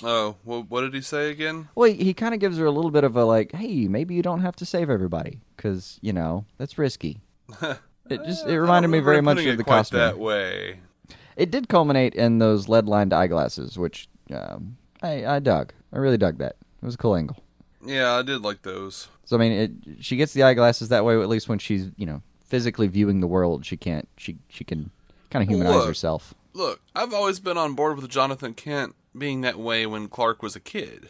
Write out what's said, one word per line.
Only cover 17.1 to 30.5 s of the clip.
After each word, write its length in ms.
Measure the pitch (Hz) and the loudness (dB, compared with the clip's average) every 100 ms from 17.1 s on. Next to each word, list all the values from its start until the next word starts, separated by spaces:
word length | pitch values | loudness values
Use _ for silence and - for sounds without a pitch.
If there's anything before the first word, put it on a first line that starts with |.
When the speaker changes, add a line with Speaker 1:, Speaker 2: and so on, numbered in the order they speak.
Speaker 2:
angle. 220 | 90 76 - _ _ _ _ 127 | 0 -2 -8 _ _ _ _ -6
Speaker 1:
Yeah, 280 | 135 123 123 | 0 2 0
I 60 | |
did 200 | 131 131 | -2 -4
like 200 | 104 101 | -4 -6
those. 440 | 95 95 98 - - _ | -10 -10 -10 -14 -18 _
Speaker 2:
So, 120 | - 120 | 0 2
I 20 | |
mean, 140 | 113 | 2
it, 180 | 107 110 - 73 73 | 2 -2 -6 -18 -16
she 120 | - 131 | -6 -2
gets 160 | 151 | 0
the 100 | 139 | 6
eyeglasses 460 | 131 123 120 117 110 | 6 8 4 4 0
that 160 | 117 | 2
way, 100 | 117 113 | 4 2
at 100 | 98 | 2
least 200 | 113 - | -2 -2
when 120 | 107 | -4
she's, 260 | - 98 92 - | -2 -4 -4 -8
you 80 | |
know, 180 | 85 73 - _ | -10 -10 -14 _
physically 440 | _ 127 117 117 104 | _ -2 -2 0 0
viewing 320 | 98 101 98 | 4 4 2
the 80 | 87 | 2
world, 360 | 92 87 71 | 2 2 0
she 120 | - 71 | -6 -8
can't, 320 | 92 78 - _ | -6 -6 -8 _
she, 180 | - 82 _ | -16 -16 _
she 160 | - | -18
can 260 | - 80 92 - _ _ _ | -10 -8 -8 -14 _ _ _
kinda 160 | 131 98 | -2 2
humanize 260 | 98 87 90 | 2 4 4
Speaker 1:
Look, 100 | 82 | 2
Speaker 2:
herself. 480 | 78 82 80 - - _ | -2 -4 -4 -8 -20 _
Speaker 1:
look, 260 | 185 151 - _ - | -8 -6 -6 _ -6
I've 180 | 240 | -4
always 240 | 208 202 185 | -2 -2 -2
been 180 | 190 170 | -4 -2
on 180 | 156 | -2
board 220 | 135 156 143 | 0 -2 -2
with 140 | 127 | -4
Jonathan 420 | 135 135 135 127 | 0 0 -2 -10
Kent 440 | 113 151 143 127 - _ 123 | -12 -8 -6 -6 -10 _ -10
being 260 | 143 131 | -6 -4
that 180 | 127 101 | -4 -4
way 260 | 117 113 110 | -2 -2 -2
when 220 | 107 104 | -6 -8
Clark 340 | - 113 110 | -2 -2 -2
was 140 | 107 | -8